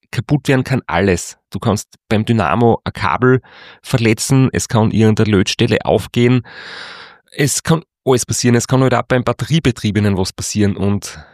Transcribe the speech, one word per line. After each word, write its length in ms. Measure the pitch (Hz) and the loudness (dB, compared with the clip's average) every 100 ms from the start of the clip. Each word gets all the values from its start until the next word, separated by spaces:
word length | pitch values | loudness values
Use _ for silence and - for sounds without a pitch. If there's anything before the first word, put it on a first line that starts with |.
| _ | _
Kaputt 380 | - - 143 - | -8 -2 -2 2
werden 160 | 131 | 0
kann 180 | 127 127 - | 0 -4 -2
alles. 520 | 85 98 87 - - _ | 0 2 0 -4 -18 _
Du 100 | 95 | -6
kannst 340 | 117 98 - _ - | -2 -2 -6 _ -4
beim 160 | 107 | -2
Dynamo 560 | 107 113 80 92 117 107 | 0 0 0 2 2 2
ein 100 | - | -4
Kabel 480 | - 104 82 127 127 - - - - | -4 -4 0 2 2 -2 -18 -20 -20
verletzen, 680 | - 123 113 104 - 131 131 | -4 0 0 0 0 2 2
es 160 | - - | 0 -2
kann 220 | 113 107 | 0 2
irgendeine 400 | 98 110 107 107 | 2 2 2 2
Lötstelle 540 | 98 101 - 120 110 | 2 0 0 0 0
aufgehen, 580 | - 101 - 120 120 127 - - - - - - - - _ | 0 -2 0 0 2 2 -2 -14 -18 -18 -18 -20 -20 -20 _
es 320 | - 151 - | -4 -2 -2
kann 220 | - 165 - _ | 0 -2 -2 _
alles 220 | - 123 - | 0 0 0
passieren, 300 | 110 120 120 | -2 2 2
es 100 | - | 2
kann 160 | 131 | 0
halt 100 | 131 | 2
auch 120 | 120 | 0
beim 180 | - 127 | 0 -2
Batteriebetriebenen 960 | 120 - 117 160 135 - 110 98 104 95 | -2 -4 -2 0 0 0 -2 0 0 0
was 140 | 92 | -2
passieren 440 | - - 104 101 98 | -6 -6 0 0 0
und 420 | 101 101 - - - | -2 -2 -6 -14 -20